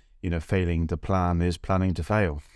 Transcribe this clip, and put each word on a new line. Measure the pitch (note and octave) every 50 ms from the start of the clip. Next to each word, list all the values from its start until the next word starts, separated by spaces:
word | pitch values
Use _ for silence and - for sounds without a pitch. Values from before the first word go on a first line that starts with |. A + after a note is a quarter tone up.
| - _ - -
you | - F2+
know, | E2+ E2
failing | - - G#2+ F#2+ F2+ F2 E2+ E2 E2 D#2+
to | F2 D#2+
plan | - - G2 F#2 F2+ F2 F2 E2+
is | E2+ F2+ E2+ -
planning | - - G2 F#2 F#2+ F#2 F2
to | - D#2
fail. | - G#2 G#2+ G2+ E2+ D2 C#2+ - - -